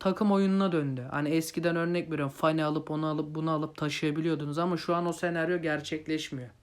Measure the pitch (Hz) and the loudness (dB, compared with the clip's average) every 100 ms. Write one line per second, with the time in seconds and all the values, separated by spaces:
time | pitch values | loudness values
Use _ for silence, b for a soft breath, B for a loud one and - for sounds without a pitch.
0 | 190 185 214 196 196 190 196 170 139 131 | -2 2 4 4 4 4 4 2 0 -2
1 | 127 143 147 165 160 - 170 170 170 175 | -4 -2 2 2 0 0 0 2 2 0
2 | 160 151 139 - 160 160 151 156 156 156 | -2 -2 -2 2 2 2 2 0 -2 -2
3 | 156 151 151 156 160 156 156 - 151 143 | 0 -2 -4 -4 0 0 -2 -4 -4 0
4 | 156 151 165 151 147 147 175 165 - 170 | 0 0 0 -2 -2 -2 0 0 0 0
5 | 175 165 175 170 160 180 165 151 147 156 | 0 -2 -2 0 0 0 0 -2 -2 -6
6 | 156 156 156 135 123 - | -4 -4 -4 -8 -10 -14